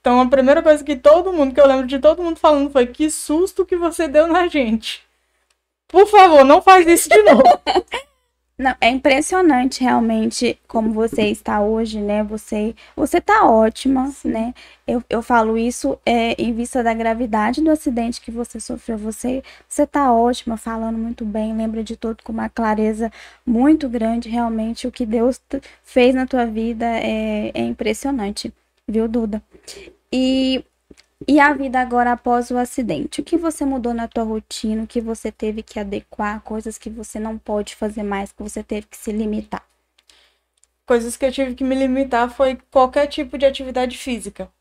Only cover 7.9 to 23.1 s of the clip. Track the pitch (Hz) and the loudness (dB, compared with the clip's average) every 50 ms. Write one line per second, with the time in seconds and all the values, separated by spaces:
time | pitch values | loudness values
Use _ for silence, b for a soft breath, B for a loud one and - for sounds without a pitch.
7.9 | - 494 554 587 _ _ _ _ _ _ _ _ _ _ 254 269 - - - 226 | -12 -12 -12 _ _ _ _ _ _ _ _ _ _ _ -2 -2 -2 2 0 0
8.9 | 254 269 - 302 269 269 311 - 370 370 370 339 277 247 254 269 254 - 254 247 | 0 2 2 2 2 2 0 0 0 2 4 4 4 4 2 -2 -2 0 0 2
9.9 | 240 247 233 226 226 220 220 233 220 - 247 220 - _ _ _ - 233 220 220 | 2 2 2 0 0 0 -2 -2 -2 -2 -2 -4 -4 _ _ _ -4 -2 -2 -2
10.9 | 226 214 220 226 - - 214 208 214 208 - - 220 214 202 208 220 220 226 226 | -2 -2 -2 -2 0 0 0 0 -2 -4 -6 -4 -2 0 0 0 0 -2 -4 -4
11.9 | 214 214 208 208 208 208 214 208 214 220 - - - 214 214 220 226 b b b | -6 -6 -4 -2 -2 -2 -2 -4 -6 -12 -10 -8 -6 -4 -4 -6 -6 b b b
12.9 | b - 311 277 - 349 - - 403 440 392 302 240 220 220 220 220 - - 262 | b -6 -4 -2 -2 -2 0 2 2 4 4 4 4 4 4 2 0 -2 -4 -2
13.9 | 269 262 254 277 277 - - 247 233 220 226 233 247 b b b b b b - | -2 0 -2 -4 -8 -8 -8 -6 -4 -4 -4 -6 -8 b b b b b b -6
14.9 | 233 247 233 _ - 226 226 - 254 233 226 220 220 226 226 240 247 - - 277 | -6 -6 -4 _ -6 -6 -2 2 2 2 2 2 0 -2 -2 -2 -4 -4 -4 -4
15.9 | 269 - _ - 233 240 226 233 233 - - 226 233 220 240 240 - 262 233 233 | -4 -2 _ -2 0 0 0 -2 -2 -4 -4 -4 -4 -4 -6 -4 -4 -2 -2 0
16.9 | 226 226 226 226 226 226 247 233 214 220 214 220 254 302 311 320 311 311 - 302 | -2 -2 -2 -2 -2 -2 -4 -4 -2 -2 -2 -2 -2 0 2 2 0 0 0 -4
17.9 | 247 233 233 233 240 - _ - 226 233 240 - - 226 - - 247 240 _ - | -4 -4 -4 -6 -6 -10 _ -12 -10 -10 -10 -10 -10 -16 -12 -12 -12 -12 _ -10
18.9 | 226 214 208 220 220 - - 247 254 269 262 b b b b b - - 294 285 | -10 -8 -8 -10 -10 -8 -6 -6 -6 -6 -8 b b b b b -2 -2 -2 0
19.9 | _ 294 285 262 240 226 233 240 240 - - - 226 220 - 233 226 226 226 226 | _ 0 2 2 4 4 2 2 0 -2 -6 -8 -8 -8 -8 -10 -8 -6 -6 -6
20.9 | 226 226 226 226 233 - 233 214 202 220 214 220 220 220 220 226 220 226 220 208 | -6 -6 -6 -8 -8 -8 -8 -8 -6 -4 -4 -4 -4 -4 -4 -4 -6 -6 -8 -8
21.9 | 226 - - 226 226 _ _ - 226 226 220 220 _ - 233 220 214 208 214 214 | -10 -10 -8 -10 -10 _ _ -10 -8 -8 -8 -8 _ -4 -2 -2 0 0 0 -2
22.9 | 220 214 233 226 | -2 -2 -6 -8